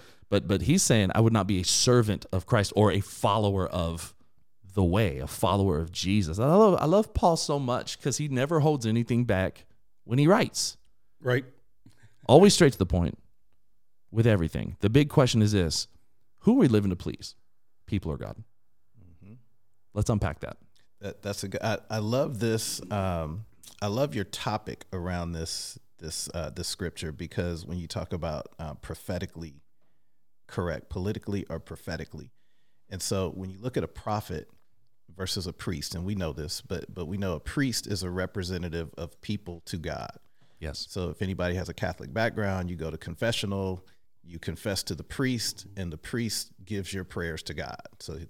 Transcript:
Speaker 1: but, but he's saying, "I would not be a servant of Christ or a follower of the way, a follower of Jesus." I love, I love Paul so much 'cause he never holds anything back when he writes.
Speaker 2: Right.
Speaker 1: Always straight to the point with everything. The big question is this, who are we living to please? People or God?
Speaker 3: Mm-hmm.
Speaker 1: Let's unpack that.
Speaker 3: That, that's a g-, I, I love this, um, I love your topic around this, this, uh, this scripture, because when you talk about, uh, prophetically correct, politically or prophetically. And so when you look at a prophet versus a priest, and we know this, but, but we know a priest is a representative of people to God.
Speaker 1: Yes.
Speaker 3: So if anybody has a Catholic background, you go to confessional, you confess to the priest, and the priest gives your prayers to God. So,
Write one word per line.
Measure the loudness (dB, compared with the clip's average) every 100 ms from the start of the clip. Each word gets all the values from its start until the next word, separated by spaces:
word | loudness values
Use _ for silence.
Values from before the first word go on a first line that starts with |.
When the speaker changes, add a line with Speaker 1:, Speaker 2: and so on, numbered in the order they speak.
| -10 -20 -2
Speaker 1:
but, | 0 2
but | 0
he's | 4 4
saying, | 4 4 4 4
"I |
would | 4
not | 4 2
be | 0
a | 2
servant | 2 6 6 4 0 -2
of | -4 2
Christ | 2 4 4
or | 4
a | 4
follower | -2 -2 2 4 4 2 0
of | 0 -2 -4 -10 -16 -20 -20 -20 -20 -6
the | 2
way, | 4 4 2 -2
a | -8
follower | -2 2 4 4 2
of | -2
Jesus." | -4 0 2 2 0
I | 4
love, | 6 6 6
I | 4
love | 2 2
Paul | 2 4 4
so | 0 -2
much | 0 -2 -4 -6
'cause | -4 -2
he | -2
never | 0 2 4
holds | 4 2 2
anything | 2 2 2 2
back | 2 0 -4 -16 -20 -20 -20 -2
when | 4
he | 6
writes. | 6 4 -2 -4 -6 -18 -20 -20 -6
Speaker 2:
Right. | 0 0 -2 -14 -20 -20 -20 -20 -20 -8 8
Speaker 1:
Always | 10 10
straight | 10 6
to | 6
the | 2
point | 2 2 -2 -14 -20 -20 -20 -20 -20 -20 -20 -6
with | 2 4
everything. | 4 2 -2 -6 -2
The | 2
big | 4 4
question | 4 6 6
is | 4
this, | 4 2 0 -6 -12 -20 -20 -20 0
who | 4 6
are |
we | 6
living | 6 4
to | -2
please? | -4 -10 -12 -18 -20 -20 -20 -20 -6
People | -4 -2
or | -6
God? | -8 -12 -16 -20 -20 -20 -20 -20 -20 -20
Speaker 3:
Mm-hmm. | -20 -20 -20 -20 -20 -20 -8
Speaker 1:
Let's | -2 2
unpack | 2 0 -4
that. | -10 -12 -20 -20 -20 -14
Speaker 3:
That, | -12 -10
that's | -8 -6
a | -6
g-, | -4
I, | -2 -4 -4
I | -4
love | 0 0 -2 -2
this, | 0 0 -2 -8 -6
um, | -4 -2 -2 -4 -8 -12 -18 -20 -8
I | -4
love | -2 -2
your | -4 -8
topic | -6 -4 -4 -4 -12 -10
around | -8 -4 -4 -4
this, | -6 -6 -8 -10 -14 -20 -16
this, | -10 -8 -8 -6
uh, | -8
this | -8 -8
scripture, | -6 -6 -6 -10
because | -8 -8 -4 -4 -4 -6
when | -8
you | -6
talk | -8 -6
about, | -6 -6 -6 -10 -12
uh, | -12 -12
prophetically | -12 -12 -8 -6 -6 -10 -14 -16 -20 -20 -20 -20 -20 -20 -20 -20 -12
correct, | -6 -4 -6 -8
politically | -6 -4 -6 -6 -6 -6
or | -10
prophetically. | -10 -14 -10 -10 -10 -14 -16 -20 -20 -20 -20 -20 -14
And | -8
so | -4 -2 -2
when | -4 -10
you | -8
look | -6 -4
at |
a | -4
prophet | -6 -4 -4 -4 -8 -10 -18 -20 -20 -20 -20 -20 -10
versus | -6 -4 -6
a |
priest, | -8 -6 -6 -6 -6
and | -4
we | -4
know | -4
this, | -4 -8 -8
but, | -8 -8 -8
but | -10 -8
we | -4
know | -4
a | -4
priest | -4 -2 -2 -2 -4
is | -6
a | -4
representative | -4 -4 -4 -6 -4 -4 -4 -6 -8
of | -12 -10
people | -6 -6 -6 -14 -10
to | -8
God. | -6 -8 -10 -14 -20 -20 -20 -10
Speaker 1:
Yes. | -10 -8 -8
Speaker 3:
So | -6 -6
if | -2
anybody | -4 0 0 -2
has | -4
a |
Catholic | -4 -4 -6 -8
background, | -2 -2 0 -2 -2 -4
you | -6
go | -8
to | -8
confessional, | -10 -4 -2 -2 -4 -4 -4 -6 -10 -20 -20 -20
you | -18 -12
confess | -10 -6 -4 -4
to | -4 -8
the |
priest, | -8 -4 -2 -2 -4 -8 -14 -10
and | -8
the | -8
priest | -6 -4 -4 -4 -8 -16 -8
gives | -8 -6
your | -8
prayers | -8 -6 -6 -6
to | -8
God. | -8 -8 -10 -16 -18
So, | -14 -12 -14